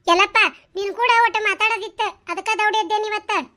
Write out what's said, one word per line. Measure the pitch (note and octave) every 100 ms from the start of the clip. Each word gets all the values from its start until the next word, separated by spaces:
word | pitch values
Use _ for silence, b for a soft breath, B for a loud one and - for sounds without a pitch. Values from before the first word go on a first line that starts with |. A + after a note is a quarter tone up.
| -
ಎಲ್ಲಪ್ಪ, | E4+ G4+ A4 G#4 B B F#4+
ನೀನ್ | G4+ F#4
ಕೂಡ | A#4+ A#4 A#4
ಒಟ್ಟ | A4 G#4+
ಮಾತಾಡೋದಿತ್ತ, | F#4+ A4 A4 G4+ - G#4+ - -
ಅದಕ್ಕ | E4+ F#4+ A4
ದೌಡಿ | G#4+ G#4+
ಎದ್ದೇನ್ | F4 G#4+ G#4+
ಇವತ್ತ. | G#4 G#4+ G4+ B3+